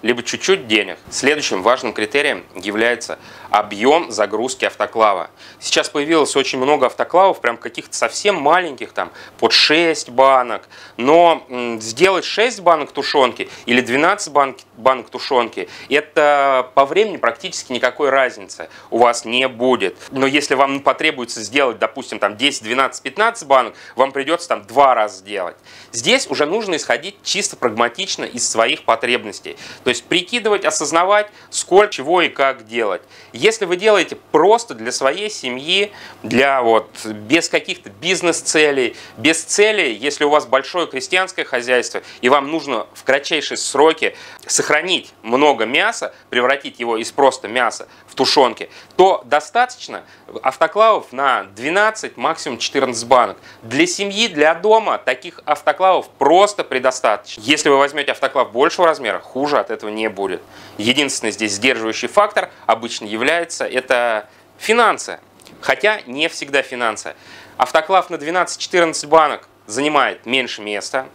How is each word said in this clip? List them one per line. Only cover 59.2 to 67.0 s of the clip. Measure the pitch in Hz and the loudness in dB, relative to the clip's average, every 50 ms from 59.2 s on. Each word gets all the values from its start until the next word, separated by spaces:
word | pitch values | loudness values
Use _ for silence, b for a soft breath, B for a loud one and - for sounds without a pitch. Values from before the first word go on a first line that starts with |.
| - - - 127 139 147 147 123 | -6 -8 -6 -4 -2 0 0 0
от | 98 - | 0 0
этого | 113 104 - 107 | -6 -8 -8 -8
не | 107 110 110 110 | -6 -4 -4 -4
будет. | 98 98 98 95 90 82 - B B B B B B B | -4 -4 -4 -4 -4 -6 -10 B B B B B B B
Единственный | 104 117 127 139 143 139 - - - 113 | 0 0 2 2 0 -2 -2 -4 -4 -6
здесь | 101 - 113 107 98 | -4 -2 -4 -4 -4
сдерживающий | 98 107 131 131 113 113 110 107 - - 117 | -2 0 0 0 0 -2 -6 -6 -6 -8 -2
фактор | - - 208 208 - - 180 - B B B | 2 2 2 2 0 -4 -4 -4 B B B
обычно | B 113 110 117 117 - - 117 | B -2 -2 -2 -10 -10 -10 -10
является, | 104 104 110 120 139 160 170 170 165 - - 131 | -8 -6 -2 0 0 0 0 -2 -6 -6 -8 -6
это | 101 113 127 123 - 135 120 120 120 113 107 104 b b b b b _ _ | -4 -4 -4 -2 0 0 0 2 0 0 -2 -4 b b b b b _ _
финансы. | - - 220 233 233 208 165 - - - 87 76 _ _ _ _ - - - - | -2 0 2 4 4 2 2 0 -6 -12 -12 -14 _ _ _ _ -20 -20 -20 -10
Хотя | - - 135 - - 208 214 208 - | -2 -2 -2 2 2 0 0 0 -6
не | 123 123 139 156 165 | -12 -6 -4 -4 -4
всегда | - - 160 143 139 143 | -4 -8 -12 -2 -2 -2
финансы. | - - 135 120 123 113 107 101 | -2 -2 -6 -4 -2 -4 -4 -4